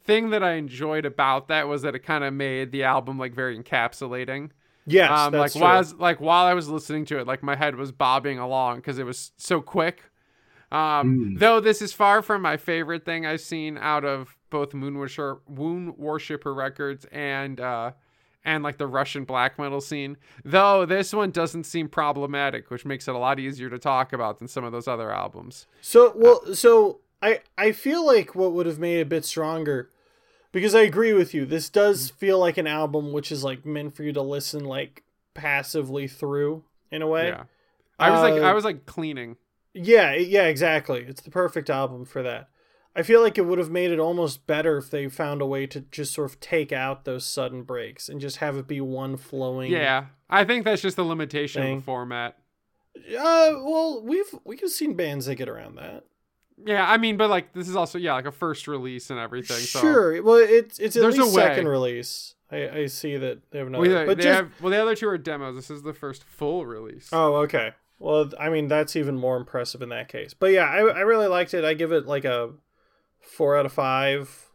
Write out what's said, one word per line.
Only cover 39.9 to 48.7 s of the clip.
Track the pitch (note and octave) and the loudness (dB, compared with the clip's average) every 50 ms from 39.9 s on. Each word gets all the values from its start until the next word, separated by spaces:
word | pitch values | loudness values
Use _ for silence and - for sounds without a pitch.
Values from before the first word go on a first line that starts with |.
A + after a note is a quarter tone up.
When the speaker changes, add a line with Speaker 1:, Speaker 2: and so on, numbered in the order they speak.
| A#3 A3 F#3 D3 C#3 | 8 8 8 6 2
Speaker 2:
yeah, | D#3 F3+ F3+ G3 G3+ F#3 | 0 0 4 4 4 6
exactly. | D#3+ D#3 C3 E3 E3 D#3 D3+ - - C3+ B2 A#2+ | 4 4 2 2 2 2 2 0 -2 -6 -6 -6
It's | B2 C3+ - | -12 -18 -18
the | _ D#3 | _ -6
perfect | - F3+ F3+ E3 - E3 C#3 - | -2 -2 -2 0 -2 -4 -4 -2
album | C#3+ C3+ C3+ B2+ B2+ B2 B2+ | -2 -2 -2 -4 -6 -12 -16
for | B2+ - C#3 | -10 -10 -6
that. | B2+ B2 A#2+ A#2 - _ _ _ _ _ _ _ _ _ _ | -6 -6 -8 -8 -14 _ _ _ _ _ _ _ _ _ _
I | - | -4
feel | E3+ - A3 A#3 | 4 6 8 8
like | A3+ A3 G#3+ G#3+ | 8 6 4 2
it | |
would | F3+ E3+ F#3 F3 | 0 2 2 0
have | F3 D#3 | 0 -2
made | E3 F3+ F3+ F3 | -2 0 0 0
it | E3+ D#3+ | 0 0
almost | D#3+ E3 F3 F3 E3+ D3+ C3 - _ - | 0 0 0 0 -2 -2 -4 -8 _ -4
better | D3+ D3+ D#3 E3 D#3 | -2 0 2 0 0
if | C#3+ C#3 - | 0 -4 -6
they | - D3 C#3 C3+ | -8 -6 -6 -8
found | C3+ - D#3+ D3 D3 C#3+ | -6 -6 -4 -4 -2 -4
a | C#3+ | -4
way | C3+ C#3 C3+ C#3 C3+ | -4 -2 -4 -6 -8
to | - C#3+ | -10 -14
just | C#3 _ - - D3 C3+ - | -14 _ -10 -10 -8 -8 -6
sort | - D3 C3 | -6 -6 -8
of | - _ | -8 _
take | - - F3 E3 D3 C#3+ | -8 -2 -2 -2 -2 -2
out | C#3+ C3 C3 C3+ C3+ C3 _ | -4 -4 -4 -6 -6 -8 _
those | C#3 B2+ B2+ B2 | -8 -8 -8 -8
sudden | - - C#3+ C3 B2+ B2+ B2+ | -8 -6 -6 -6 -6 -8 -12
breaks | B2 B2+ B2+ A#2+ A2 G#2+ C3+ - - - | -12 -10 -10 -10 -10 -10 -14 -16 -16 -14
and | C#3+ C#3+ | -12 -10
just | C#3 C#3 C3 - | -10 -10 -8 -6
have | D#3 D3+ C#3 | -6 -6 -4
it | C#3 C3 | -6 -8
be | C3+ | -8